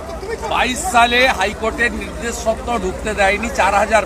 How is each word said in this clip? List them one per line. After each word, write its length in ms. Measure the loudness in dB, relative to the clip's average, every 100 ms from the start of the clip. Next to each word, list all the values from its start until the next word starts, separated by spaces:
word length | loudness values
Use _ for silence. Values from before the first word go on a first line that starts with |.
| -10 -10 -8 -8 -4
বাইশ 300 | -2 -2 -2 0
সালে 340 | 4 4 6 4
হাইকোর্টের 640 | 2 -2 -2 -4 0 -2
নির্দেশ 440 | -2 -8 -8 -8 -4
সত্ত্বেও 420 | -4 -4 -2 -4
ঢুকতে 320 | -4 -4 -4
দেয়নি 360 | 2 2 2 -2 0
চার 180 | 2 4
হাজার 280 | 4 2